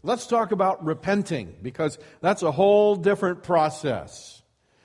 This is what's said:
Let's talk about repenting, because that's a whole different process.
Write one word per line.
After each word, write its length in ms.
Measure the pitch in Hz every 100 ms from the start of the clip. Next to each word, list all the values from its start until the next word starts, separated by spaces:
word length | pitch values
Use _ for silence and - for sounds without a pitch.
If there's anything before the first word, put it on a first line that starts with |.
Let's 240 | 151 240 -
talk 240 | 233 220
about 340 | 208 185 185
repenting, 680 | 156 156 180 202 196 156 87 -
because 360 | 107 - 156 - - -
that's 220 | 170 202
a 80 | 160
whole 460 | 143 196 208 208 202
different 480 | 175 202 190 180
process. 1000 | - 175 156 147 147 107 78 - - - _ _ _ _